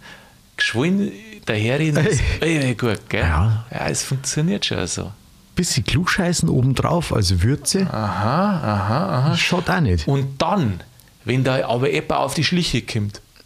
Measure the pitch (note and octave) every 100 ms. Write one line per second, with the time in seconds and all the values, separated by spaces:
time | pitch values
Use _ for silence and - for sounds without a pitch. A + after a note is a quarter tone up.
0 | - - - - - - - A2 D#3+ G3
1 | G3+ G3+ A3 G#3+ - G#2+ A2 C#3 D#3+ D3+
2 | F3+ C#3+ - - D#3 D#3+ C3 A#2 A#2+ G2+
3 | - G2+ F2 D2+ G#2+ A2 - - - C#3
4 | - C3 C3+ D#3 E3 G3+ - G#2+ F2+ -
5 | F#2 G#2 - - - - F3 - G2+ D3
6 | F3+ - F3 F3 E3 C#3 B2+ B2+ A#2+ E3+
7 | - - F#2 F#2 G#2 D3 - F#3+ F#3 A2
8 | G#2+ F#2 G#2 D3+ G#3 F#3 A2 G2+ G2 A#2+
9 | F#3+ C3 C#3+ E3+ - F3 F3 F#3+ C#3+ F2
10 | - C#3 C3+ - E3 G3+ B2 E2+ - -
11 | - _ A2 B2+ C3+ C3 - A#2+ C3+ D3+
12 | D3+ C#3 C3+ D3 C3 F3 E3+ B2 - A#2
13 | G#2 - - -